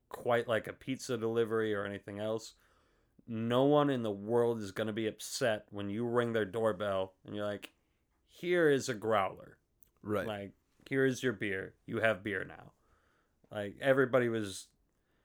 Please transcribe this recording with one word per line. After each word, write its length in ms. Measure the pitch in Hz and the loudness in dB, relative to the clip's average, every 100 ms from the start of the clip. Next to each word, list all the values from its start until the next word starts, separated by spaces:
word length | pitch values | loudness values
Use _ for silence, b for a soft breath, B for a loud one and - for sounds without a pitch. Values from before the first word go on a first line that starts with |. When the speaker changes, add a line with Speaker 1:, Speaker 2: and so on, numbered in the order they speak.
| _ | _
Speaker 1:
quite 380 | - 120 120 120 | -8 0 2 2
like 200 | 110 - | 0 -2
a 60 | |
pizza 440 | 92 - 131 - 117 | -10 -8 -8 -4 -2
delivery 560 | 113 117 113 113 110 | 0 2 2 2 0
or 120 | 101 101 | -2 -4
anything 340 | 101 - 101 | -8 -10 -6
else. 360 | 107 110 - - _ _ _ _ _ _ - | -4 -4 -6 -20 _ _ _ _ _ _ -10
No 360 | 113 117 123 139 | -4 2 4 6
one 240 | 147 143 | 6 4
in 140 | 131 | 2
the 80 | 110 | -2
world 480 | 101 101 120 120 117 | -4 0 2 4 0
is 100 | 101 | -4
gonna 220 | 101 110 | -4 -4
be 140 | 107 107 | -2 -2
upset 600 | - - - 123 104 - | -4 -8 -2 0 0 -4
when 180 | 101 101 | -10 -6
you 160 | 107 120 | -4 0
ring 280 | 120 117 | 0 2
their 120 | 113 98 | 0 -2
doorbell 680 | 113 110 95 104 95 95 _ - | 0 0 0 -2 -2 -4 _ -12
and 100 | 104 | -6
you're 100 | 104 | -6
like, 280 | 104 - _ _ _ _ _ _ | -6 -12 _ _ _ _ _ _
"Here 420 | - 175 180 156 | -8 0 4 6
is 200 | 135 131 | 4 2
a 40 | |
growler." 640 | 110 107 107 92 90 - - _ _ _ _ | -4 2 2 2 -2 -18 -20 _ _ _ _
Speaker 2:
Right. 240 | 101 101 92 | -2 -2 -2
Speaker 1:
Like, 260 | 104 98 - _ _ - | -6 -8 -14 _ _ -4
"Here 160 | 135 131 | 0 2
is 180 | 123 | 2
your 100 | 127 | -2
beer. 420 | 101 104 95 92 - - | -2 -4 -4 -6 -12 -8
You 140 | 113 | 2
have 220 | 110 98 | 2 2
beer 200 | 104 95 | -2 -6
now." 300 | 90 80 - _ _ _ _ _ _ _ - | -6 -12 -20 _ _ _ _ _ _ _ -12
Like, 260 | 107 101 - | -8 -8 -2
everybody 500 | 135 135 131 131 120 | 2 4 4 2 2
was, 380 | 113 101 95 - _ _ _ _ _ | -2 -4 -10 -16 _ _ _ _ _